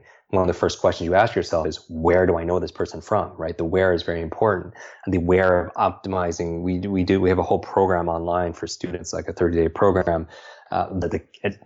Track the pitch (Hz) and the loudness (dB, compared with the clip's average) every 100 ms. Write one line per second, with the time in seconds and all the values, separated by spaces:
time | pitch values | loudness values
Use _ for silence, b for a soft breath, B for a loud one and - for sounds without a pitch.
0 | b b _ 95 90 85 90 - 92 87 | b b _ 0 0 0 -2 0 0 0
1 | 85 92 113 95 85 85 80 - - 82 | 2 2 2 0 -2 -2 -2 -6 -10 -2
2 | 82 90 92 82 85 90 78 - 87 82 | 2 4 4 2 0 -2 -4 -6 -8 -8
3 | - 104 80 - 80 80 82 92 92 85 | -2 -2 -2 -6 -8 -6 -2 2 4 2
4 | 85 85 82 - 110 92 87 B B B | 0 -4 -6 0 2 2 -4 B B B
5 | - 92 85 90 92 90 80 - 98 90 | -4 0 2 4 6 4 0 -2 -2 -2
6 | 98 92 87 85 85 85 87 90 101 95 | -4 -4 -2 -4 -4 -4 -2 -2 -2 0
7 | 90 95 92 92 90 95 - - 95 87 | 2 2 4 2 2 -2 0 2 2 2
8 | 85 82 85 87 87 82 82 - 87 87 | 0 -2 -2 -2 -2 -4 -10 -8 -8 -8
9 | - 85 85 90 87 82 80 - 101 92 | -8 -8 -8 -2 0 2 0 2 2 4
10 | 90 82 80 B B B _ 92 90 92 | 2 -2 -4 B B B _ -4 -4 -4
11 | 85 95 - - 101 98 | -4 -4 -8 -8 -8 -8